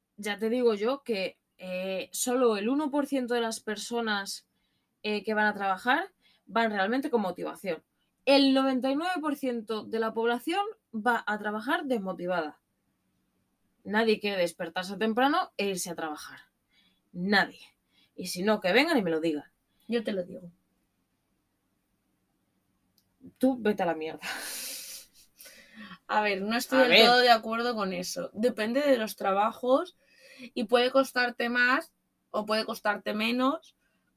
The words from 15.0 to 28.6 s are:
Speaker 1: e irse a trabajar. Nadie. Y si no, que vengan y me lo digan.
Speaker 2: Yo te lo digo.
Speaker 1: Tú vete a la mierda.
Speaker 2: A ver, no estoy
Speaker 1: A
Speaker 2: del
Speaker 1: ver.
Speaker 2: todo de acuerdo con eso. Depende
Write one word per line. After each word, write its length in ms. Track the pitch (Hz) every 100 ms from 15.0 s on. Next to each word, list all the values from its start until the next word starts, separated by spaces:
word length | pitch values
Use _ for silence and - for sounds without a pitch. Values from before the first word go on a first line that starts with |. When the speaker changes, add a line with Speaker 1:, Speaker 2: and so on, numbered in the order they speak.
| 220 220 269 339 - -
Speaker 1:
e 120 | 202
irse 200 | 180 180
a 60 | 165
trabajar. 440 | 160 151 - - - _ _ _ _ _ _
Nadie. 480 | 175 185 202 175 - - _ _ _ _ -
Y 120 | 180
si 160 | 175
no, 160 | 202 208
que 140 | 180
vengan 240 | 220 320 285
y 40 |
me 80 | 180
lo 100 | 160
digan. 240 | 165 147 - _ _ _ -
Speaker 2:
Yo 160 | 233
te 80 | 220
lo 120 | 190
digo. 280 | 180 180 175 _ _ _ _ _ _ _ _ _ _ _ _ _ _ _ _ _ _ _ _ _ _ _ _ _ _ _ - -
Speaker 1:
Tú 200 | 262 254
vete 240 | 214 202
a 40 | 175
la 80 | 160
mierda. 260 | 160 165 - - - - - - - - - _ _ _ - - - 220 214 180 -
Speaker 2:
A 140 | 214
ver, 200 | 208 190
no 160 | 202 233
estoy 220 | - 262
Speaker 1:
A 20 |
Speaker 2:
del 80 | 247
Speaker 1:
ver. 140 | 196 226
Speaker 2:
todo 140 | 247
de 100 | 247
acuerdo 440 | 226 226 226 240 220
con 180 | 196
eso. 360 | 175 180 180 175
Depende 480 | - 240 254